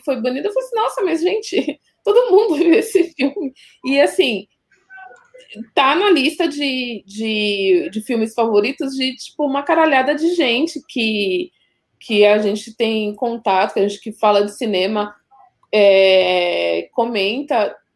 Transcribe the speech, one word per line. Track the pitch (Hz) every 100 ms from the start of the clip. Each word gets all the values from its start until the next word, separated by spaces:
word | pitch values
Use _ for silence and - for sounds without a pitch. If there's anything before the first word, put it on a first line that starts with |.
| -
foi | 240
banido, | 240 262 392
eu |
falei | 523 494
assim, | 466
"Nossa, | 494 523
mas, | 370 311
gente, | 349 427 - - 285 - _
<laughs> | _
todo | - 427 508
mundo | 370 453 285
viu | 339
esse | 320 - 370 330 -
filme." | 277 - 277 - - _
E, | 254 277
assim, | 349 359 269 214 - _ _ _ _ - - - _ - - 214 -
tá | - 269 320
na | 403
lista | 311 262 311 339
de, | 285 277 262 247 220 196
de, | 202 220 214 208 202 190 175 156
de | 208
filmes | 214 233 220
favoritos | - 226 208 226 277 269 269
de, | 262 247
tipo, | - - 294
uma | 269
caralhada | 302 330 311 269 254
de | 302 330 349
gente | 254 240 320 262 -
que, | 254 220 214 196 180 180 _ _ _ _ _
que | - 208 208
a | 214
gente | 214 208 - -
tem | 220 220 208 208
contato, | 240 233 214 190 214
que | 220
a | 196
gente | -
que | 226
fala | 208 208 202 208
de | -
cinema | 226 185 190 214 208 - _ _ _ _ _
é, | 214 202 190 190 190 180 180 175 170 170 165 -
comenta. | - 247 220 196 247 285 254 202 - _